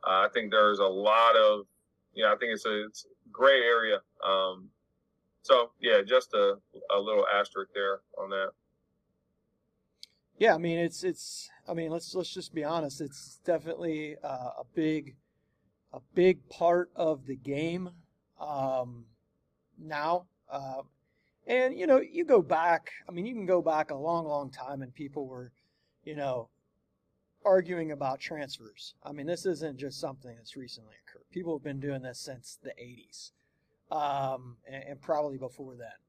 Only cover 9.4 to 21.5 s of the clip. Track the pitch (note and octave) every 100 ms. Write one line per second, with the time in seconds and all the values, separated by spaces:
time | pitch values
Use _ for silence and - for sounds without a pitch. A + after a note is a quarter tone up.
9.4 | _ _ _ _ _ _ - _ _ _
10.4 | A3 D#3+ E3+ E3 E3+ E3 F#3 E3 - -
11.4 | - - - E3+ E3 E3 E3 F#3 E3 -
12.4 | E3+ D#3+ D3 E3 D3+ C#3 D3 - - -
13.4 | - E3 D#3+ E3 E3+ D#3 D3+ D3+ D3 C3+
14.4 | B2 - - - D#3 D#3 D3+ - _ _
15.4 | _ _ _ _ _ C3 _ - F3+ F#3
16.4 | - - E3+ F3 F3 - E3 D3+ C3+ C3+
17.4 | A#2 C#3 D#3+ F3 F#3 F3 _ _ _ _
18.4 | D3+ C#3+ C3+ C3 B2 A#2+ A#2 _ _ _
19.4 | _ _ _ _ D#3 D3+ D3+ F3 F3+ _
20.4 | _ C#3 C3+ C3 - _ _ _ _ _
21.4 | -